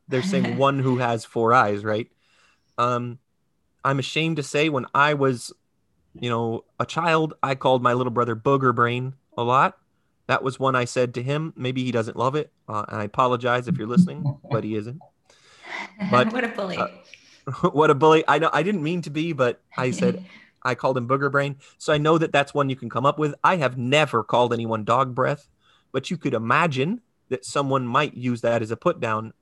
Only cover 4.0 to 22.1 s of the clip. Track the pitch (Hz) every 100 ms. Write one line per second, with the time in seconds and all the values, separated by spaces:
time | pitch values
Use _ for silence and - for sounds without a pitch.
4 | 131 151 160 156 139 147 156 139 - 135
5 | 147 147 135 120 - - _ _ _ _
6 | _ - 120 117 117 113 - - - -
7 | 170 160 160 - 131 135 135 131 123 123
8 | 123 117 120 110 139 139 131 120 120 123
9 | 131 135 _ - 120 127 180 - _ _
10 | _ _ - 131 131 131 131 127 123 131
11 | 123 123 123 147 160 - 127 131 127 117
12 | 110 - 123 151 - _ - 107 104 107
13 | 104 - 127 123 123 123 123 123 110 120
14 | - 139 143 139 - 110 104 107 107 143
15 | - _ _ _ _ _ - - - -
16 | 190 220 220 240 233 220 190 165 98 -
17 | - - _ _ - 127 175 135 156 139
18 | 156 160 156 147 160 147 170 208 147 175
19 | 160 147 165 147 123 - _ - 127 -
20 | 123 - - - _ _ 127 123 143 127
21 | 120 139 143 139 143 139 - - - 151
22 | 151